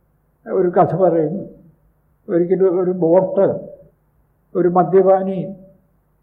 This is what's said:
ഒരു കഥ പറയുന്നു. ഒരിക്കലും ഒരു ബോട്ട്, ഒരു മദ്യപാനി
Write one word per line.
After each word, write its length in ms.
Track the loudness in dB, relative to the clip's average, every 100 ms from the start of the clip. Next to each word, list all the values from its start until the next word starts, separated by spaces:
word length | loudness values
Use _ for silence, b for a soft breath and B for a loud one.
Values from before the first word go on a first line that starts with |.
| _ _ _ _ -6
ഒരു 240 | -2 0 0
കഥ 120 | 0 2 0
പറയുന്നു. 400 | 0 -2 -6 -12 -20 _ _ _ _ _ _ -4
ഒരിക്കലും 460 | -4 0 2 2 0
ഒരു 100 | -2 -2 2
ബോട്ട്, 420 | 2 2 0 0 -2 -10 -20 _ _ _ _ _ _ _ -2
ഒരു 120 | 0 0
മദ്യപാനി 640 | 2 2 4 2 0 -6 -10 -14 -20 _ _ _ _ _